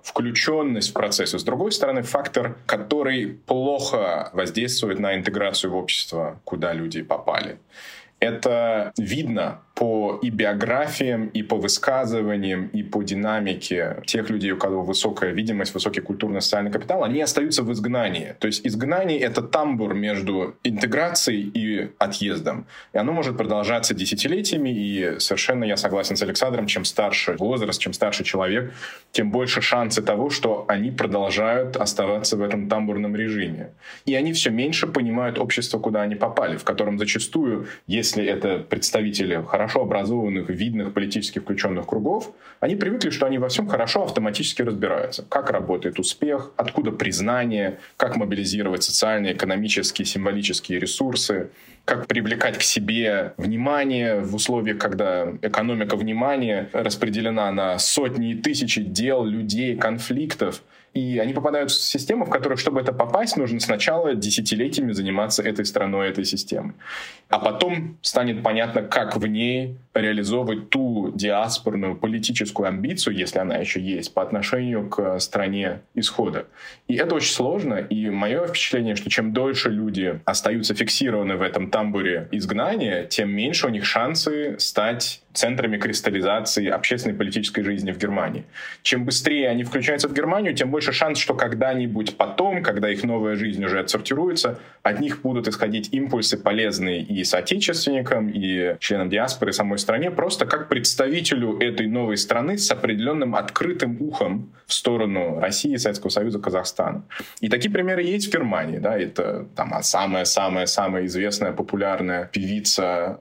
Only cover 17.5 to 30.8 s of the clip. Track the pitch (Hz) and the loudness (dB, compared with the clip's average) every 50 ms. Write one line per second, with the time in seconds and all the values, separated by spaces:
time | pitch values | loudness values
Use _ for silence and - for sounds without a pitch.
17.5 | - - 120 110 120 107 104 123 123 123 113 98 90 85 82 - - - - 107 | 2 0 0 0 -2 -2 0 0 2 2 0 0 0 -4 -6 -8 -6 -2 -2 -2
18.5 | 104 - - 123 107 113 127 139 170 185 190 180 156 139 123 120 123 147 131 - | -2 0 -2 -2 -2 0 0 0 0 2 2 0 2 2 0 0 -2 -4 -2 0
19.5 | - 156 151 147 131 110 110 101 95 101 104 104 104 98 98 98 98 92 90 - | 0 2 2 2 0 0 0 -2 -2 -2 0 0 -2 -2 -2 -2 0 -2 -2 -4
20.5 | - _ - 120 110 104 127 113 113 143 165 175 170 - - 131 110 104 101 101 | -6 _ -2 -2 0 0 0 0 2 0 0 0 0 0 0 2 0 0 -2 -2
21.5 | 101 117 107 107 107 101 101 101 - _ 104 104 98 - 104 101 87 82 80 - | -2 -2 -2 0 -2 -2 -4 -6 0 _ 0 0 0 -2 -2 -2 -2 -2 -2 -4
22.5 | - 120 - - - - - - - 101 107 139 165 165 139 131 120 - 107 101 | -4 -4 -8 -12 -18 -20 -20 -4 -2 0 0 2 0 0 0 -2 0 -2 0 0
23.5 | 107 104 104 107 120 117 110 - 107 92 98 - 107 104 - 139 175 202 208 - | 0 0 2 0 0 0 0 0 0 0 -2 -2 -2 -2 0 0 0 0 0 0
24.5 | - 160 139 127 123 104 104 101 101 95 90 85 76 - - - 98 95 - - | 0 0 0 0 0 0 -2 -2 -2 0 0 -2 0 -2 0 0 0 0 2 0
25.5 | 127 127 113 107 101 - - 98 92 98 95 - 98 - 104 92 92 - 131 131 | 0 0 2 0 0 0 0 0 0 0 0 0 0 0 0 0 0 0 0 2
26.5 | 120 113 107 104 - 104 92 - - - 107 101 - - - - 87 80 95 110 | 2 0 0 0 -2 0 -2 0 0 2 0 2 0 0 0 0 0 0 0 0
27.5 | 131 123 107 101 - - - 92 92 - 117 104 101 - - - - 95 92 92 | 0 0 0 -2 -2 -2 -2 -4 0 0 0 0 0 -2 -2 -2 0 0 0 2
28.5 | 101 120 123 123 - - - - - - - _ - - 107 104 104 127 127 127 | 0 0 -2 -4 -10 -12 -14 -14 -14 -18 -20 _ -2 0 0 2 2 0 0 2
29.5 | - 123 - - 131 123 117 107 104 113 98 110 107 104 131 143 139 - - 117 | 0 0 2 2 2 2 2 2 0 0 2 2 2 2 2 0 0 0 2 0
30.5 | 107 101 - - 104 101 | 0 0 0 0 0 2